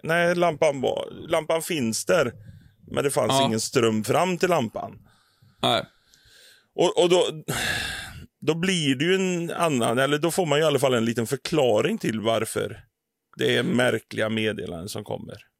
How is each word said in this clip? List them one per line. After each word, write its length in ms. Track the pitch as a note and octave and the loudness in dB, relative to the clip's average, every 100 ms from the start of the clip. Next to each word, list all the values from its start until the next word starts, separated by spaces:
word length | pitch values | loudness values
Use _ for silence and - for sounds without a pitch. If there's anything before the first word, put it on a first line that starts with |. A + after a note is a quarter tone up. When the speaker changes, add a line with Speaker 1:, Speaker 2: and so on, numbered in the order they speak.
Speaker 1:
nej, 320 | D3+ E3+ F3 | -2 0 2
lampan 460 | F3 F3 D#3 D#3+ C#3 | 2 0 2 0 2
var, 280 | B2 - - F#2+ D3 | -2 -2 -6 -10 -4
lampan 340 | E3 D#3 E3 | -2 0 -2
finns 420 | - D#3+ A2+ A2 | -2 -2 -2 -2
där, 280 | - F3+ B2 - - - - _ - | 0 2 0 -4 -18 -20 -20 _ -8
men 120 | C3+ | -4
det 60 | C#3 | -2
fanns 220 | C#3 A2+ | 0 2
Speaker 2:
Ja. 140 | C3+ C3+ | 2 2
Speaker 1:
ingen 140 | A2 | 0
ström 440 | - B2+ A2+ A2 | 0 2 2 2
fram 340 | G#2 C3+ F3+ F3 | 0 2 2 0
till 100 | F3+ | 0
lampan. 440 | E3 A2+ - - - - _ _ _ _ - | 2 -2 -6 -12 -14 -20 _ _ _ _ -4
Speaker 2:
Nej. 200 | B2 A2 - _ _ _ _ - - _ _ - | 0 0 -2 _ _ _ _ -20 -20 _ _ 0
Speaker 1:
Och, 240 | F3+ - | 2 4
och 60 | F3 | 4
då, 180 | F3+ C3 D3+ - B2 - - - - - - - - D3 | 4 2 -2 -6 -4 -4 -4 -6 -10 -12 -16 -20 -8 -2
då 80 | |
blir 400 | E3 F#3+ F3+ C#3+ | 0 0 0 0
det 100 | C3 | 0
ju 100 | E3+ | 2
en 360 | F#3+ F#3 F3 E3+ | 2 0 -2 -4
annan, 480 | - E3+ B2+ A#2+ A#2+ | -2 0 2 2 2
eller 200 | C3+ D3 | 2 2
då 120 | E3 | 0
får 160 | G3 E3 | 0 2
man 120 | C#3+ | 2
ju 60 | |
i 20 | D#3+ | 4
alla 120 | C3+ | 4
fall 160 | C3+ | 4
en 100 | B2 | 2
liten 220 | A2+ A#2 A2 | 0 -2 -2
förklaring 720 | C3+ - D#3 B2 G#2 A#2+ - | -4 -2 2 4 4 2 -2
till 220 | D3+ A2 | -4 -2
varför 600 | G#2+ A2+ A2+ G#2 G2+ G#2 - _ _ _ _ - | 0 0 -2 -4 -6 -8 -20 _ _ _ _ -2
det 200 | B2 A#2+ | 0 0
är 60 | |
märkliga 680 | A#2+ A#2+ B2 A2+ - A2 A2 | 0 0 0 -2 -6 -6 -4
meddelanden 600 | A2 A2 G#2 - E2+ G2 | -2 -2 -4 -8 -10 -10
som 160 | A2 | -10
kommer. 320 | G#2+ G#2 - - _ | -10 -10 -12 -18 _